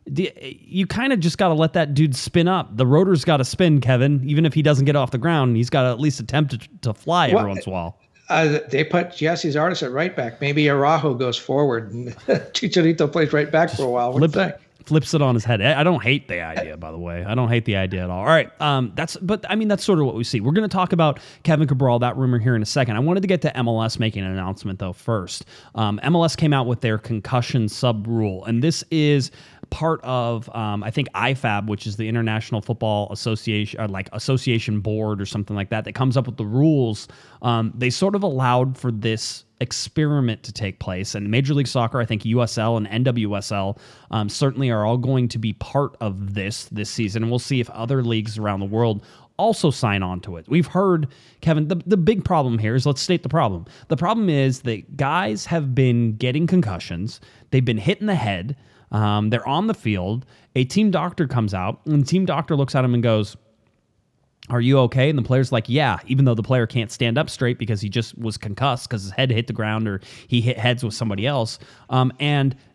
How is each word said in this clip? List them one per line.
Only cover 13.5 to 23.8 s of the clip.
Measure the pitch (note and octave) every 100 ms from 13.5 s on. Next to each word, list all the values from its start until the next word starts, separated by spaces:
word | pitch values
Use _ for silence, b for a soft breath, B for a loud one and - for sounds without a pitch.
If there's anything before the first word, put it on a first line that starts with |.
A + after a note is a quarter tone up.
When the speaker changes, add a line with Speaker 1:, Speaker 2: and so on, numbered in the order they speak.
Speaker 2:
back | D#3 E3
for | -
a | C3
while. | B2 A#2+
What | B2+
do | D#3+
you |
Speaker 1:
Flip-, | E3+ F#3
Speaker 2:
think? | - _ _ -
Speaker 1:
flips | D#3 -
it | D3+
on | C#3 A#2+
his | A2+
head. | A2+
I, | A2+ C#3+
I |
don't | D#3+ D#3+
hate | A#2 C#3 -
the | F2
idea, | D#2+ D#2+ D#2+ D#2
by | D#2+
the | D#2+
way. | F2 E2+
I | F#2+ A#2
don't | A#2
hate | A#2 A2
the | G2
idea | F#2+ F#2
at | F2+
all. | F2+
All | A2
right, | D#3+ - -
um, | D3+ C3+ A#2+ E2+
that's, | D#3+ -
but, | F3+ G#3 -
I | G#3
mean, | G#3+
that's | G3+
sort | - F3
of | C3+
what | A2
we |
see. | A2+ A#2
We're | A2
gonna | F3 G#3+
talk | F#3 F3+
about | E3+ D#3 C3 B B
Kevin | - D3+ D#3
Cabral, | C3+ C3 A#2+
that | B2 B2+
rumor, | B2+ A#2+
here | A#2+ A#2
in |
a | G#2+
second. | D3 A#2 G#2+
I |
wanted | D3 F#3+
to | F#3
get | F3+
to | D3+ B2+
M | A#2+
L | A2+